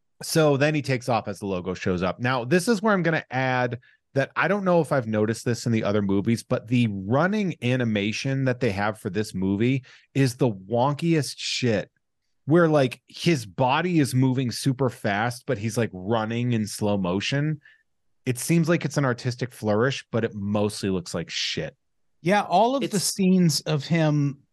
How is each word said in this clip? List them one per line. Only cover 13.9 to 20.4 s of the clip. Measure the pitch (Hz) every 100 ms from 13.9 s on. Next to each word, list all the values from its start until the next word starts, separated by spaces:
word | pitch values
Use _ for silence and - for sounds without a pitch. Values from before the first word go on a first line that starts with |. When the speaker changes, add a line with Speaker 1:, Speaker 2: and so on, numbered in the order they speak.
| 165
Speaker 1:
is | 127
moving | 127 131 127 123
super | - 143 123 127
fast, | - 110 101 120 123 -
but | 113
he's, | 113 117
like, | 104
running | 92 92 113 110 117 123
in | 113 104
slow | - 104 101
motion, | 90 98 - 139 151 151 - _ _ _ _ _ 131
it | 123
seems | - 170 156
like | 170
it's | 147 151
an |
artistic | 135 117 127 120 120
flourish, | - 107 104 131 135 -
but | 117
it | 110
mostly | 104